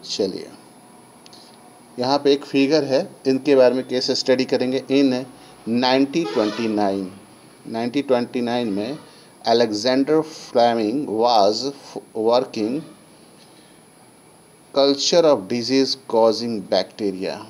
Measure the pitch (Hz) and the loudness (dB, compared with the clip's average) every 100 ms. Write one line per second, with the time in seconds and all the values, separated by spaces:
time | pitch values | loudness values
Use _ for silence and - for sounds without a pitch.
0 | - - 95 - - - - - - - | -12 -4 -4 -4 -14 -20 -20 -20 -20 -20
1 | - - - - - - - - - - | -20 -20 -20 -20 -20 -20 -20 -20 -20 -6
2 | 123 143 139 139 - 139 135 156 139 135 | -2 0 2 0 0 0 2 2 2 -2
3 | 190 - - 131 131 135 127 127 127 127 | -2 -6 -2 0 2 6 6 4 -2 -4
4 | 127 127 - 127 131 123 127 131 127 135 | -2 -4 0 0 2 0 0 -4 0 2
5 | 139 127 131 - - - - 117 127 131 | 2 0 -6 -16 -20 -16 -4 0 2 2
6 | 139 165 165 127 107 104 113 104 101 98 | 2 -2 -4 -2 -2 -2 -4 0 0 -2
7 | 95 98 - - - - 151 113 120 131 | -6 -12 -20 -20 -20 -20 -12 -6 -4 -4
8 | 139 123 120 127 120 120 120 98 107 151 | 0 -2 -2 -4 -4 -4 -4 -4 -6 -8
9 | - - - - - 117 117 104 117 131 | -14 -20 -20 -12 0 2 2 0 -2 0
10 | 139 156 156 - - 127 117 117 107 131 | 2 0 -2 -10 -4 2 2 2 -2 -4
11 | 147 107 117 117 98 110 131 139 - - | -6 -2 2 4 2 0 -6 -12 -16 -16
12 | - 110 110 120 127 - 107 135 156 - | -14 -4 0 2 0 -6 -4 -6 -10 -20
13 | - - - - - - - - _ _ | -20 -20 -20 -20 -20 -20 -20 -20 _ _
14 | - _ _ _ _ _ _ - 139 139 | -20 _ _ _ _ _ _ 0 2 2
15 | - 175 160 135 95 120 117 135 131 - | 2 4 4 2 0 -6 0 2 2 -2
16 | - 113 113 110 120 113 90 98 90 - | -2 2 2 2 -4 -6 -2 -2 -2 -6
17 | 107 92 92 73 - | -6 -4 -8 -8 -14